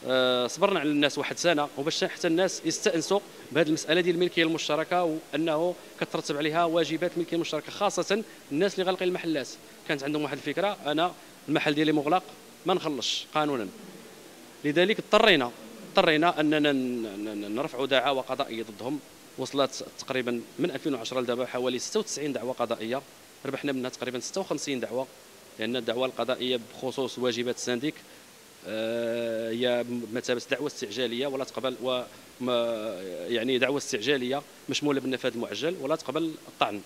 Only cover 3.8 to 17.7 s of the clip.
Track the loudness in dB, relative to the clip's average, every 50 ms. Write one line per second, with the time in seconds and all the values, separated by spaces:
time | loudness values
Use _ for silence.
3.8 | 2 2 2 4 4 4 2 2 0 2 4 2 4 4 2 0 0 0 0 0
4.8 | 0 2 2 2 2 2 0 -4 -6 -4 -2 0 0 2 2 2 2 0 -2 -4
5.8 | -12 -18 -4 -4 -4 -2 -2 -4 -2 -2 -2 0 0 0 2 2 2 4 4 2
6.8 | 2 2 0 -2 -2 -2 0 -2 -2 0 0 -2 0 0 -4 -4 -6 -6 -4 0
7.8 | 0 0 2 0 0 2 0 0 0 -6 -14 -20 -10 -4 0 2 2 2 2 0
8.8 | 0 0 0 2 0 0 0 0 -2 -2 -2 -2 -2 -6 -10 -16 -18 -20 -20 -16
9.8 | -4 -4 -4 -2 0 -2 0 0 0 -2 -4 -4 -4 -4 0 0 0 0 -2 -2
10.8 | -2 0 2 2 2 0 0 -6 -18 -20 -20 -14 -4 0 0 2 4 2 4 4
11.8 | 4 4 4 2 4 4 2 2 0 -4 -18 -18 -20 -20 -20 -6 0 0 0 2
12.8 | 0 -2 -2 -2 -2 -2 -2 -4 -6 -2 0 0 2 2 0 -2 -2 -4 -8 -12
13.8 | -16 -16 -16 -16 -18 -18 -18 -18 -20 -20 -20 -20 -20 -20 -16 -4 -2 2 6 6
14.8 | 6 6 4 0 2 4 6 8 10 10 8 8 6 2 -2 -8 -16 -16 -16 -16
15.8 | -16 2 4 6 8 8 8 8 6 6 4 4 4 4 4 4 4 4 4 2
16.8 | 0 0 -2 -2 -4 -4 -6 -6 -6 -4 -4 -6 -4 -4 -2 -2 -2 -4